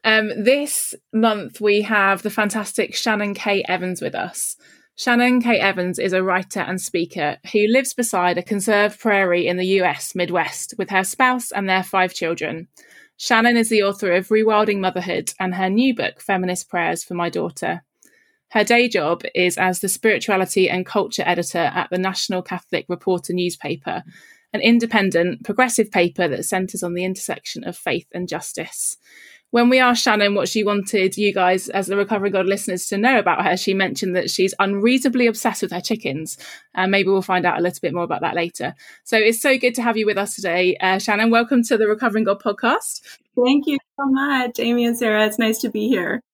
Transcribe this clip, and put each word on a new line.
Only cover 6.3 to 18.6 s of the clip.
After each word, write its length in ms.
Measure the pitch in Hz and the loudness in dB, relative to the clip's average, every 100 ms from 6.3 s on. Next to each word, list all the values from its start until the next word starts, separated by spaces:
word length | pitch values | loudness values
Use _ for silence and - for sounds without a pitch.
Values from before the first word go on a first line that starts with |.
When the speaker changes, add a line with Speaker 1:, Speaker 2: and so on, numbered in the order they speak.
| 185 185 202 | -2 -2 -6
Speaker 1:
and 180 | - 185 | -4 -6
speaker 560 | - 175 170 - 147 - - | -4 -2 -2 -2 -4 -4 -2
who 160 | 214 208 | 2 4
lives 260 | 247 262 | 4 2
beside 440 | - 233 190 180 175 | -4 -2 2 2 0
a 40 | |
conserved 560 | 180 202 196 208 208 208 | -2 -2 2 2 2 0
prairie 480 | 226 202 190 175 170 | 0 2 4 2 2
in 120 | 180 | 0
the 80 | 185 | 2
U 180 | 190 | 2
S 320 | 180 143 - 180 | 2 -2 -8 -4
Midwest 580 | 175 175 - - - - | -2 0 -2 -6 -12 -8
with 120 | 185 | -2
her 120 | 196 | 0
spouse 480 | 190 - 254 254 - | -2 2 2 2 -4
and 160 | 202 196 | -6 0
their 160 | 190 | 0
five 300 | 185 190 185 | 0 0 0
children. 560 | - 165 165 160 165 170 _ - - - _ | -2 -4 -2 -4 -8 -12 _ -20 -20 -20 _
Shannon 400 | - 226 233 233 | 0 4 4 4
is 100 | 226 | 2
the 160 | 220 | 2
author 300 | 196 202 196 | 2 0 0
of 160 | 175 190 | 0 2
Rewilding 500 | 214 220 214 214 202 | 2 4 4 2 0
Motherhood 540 | 185 185 180 170 - - | -2 -2 -4 -4 -6 -4
and 160 | 185 180 | -4 -2
her 140 | 185 | 0
new 240 | 202 262 | 2 2
book, 280 | 233 - - | 2 -4 -6
Feminist 480 | - 190 185 180 - | -4 -2 -2 -4 -4
Prayers 340 | 175 165 170 | -2 -2 -4
for 120 | - 175 | -6 -4
My 140 | 175 | -2
Daughter. 540 | 170 165 - - 170 _ _ _ _ _ _ _ | -2 -6 -4 -6 -6 _ _ _ _ _ _ _
Her 120 | 220 | 0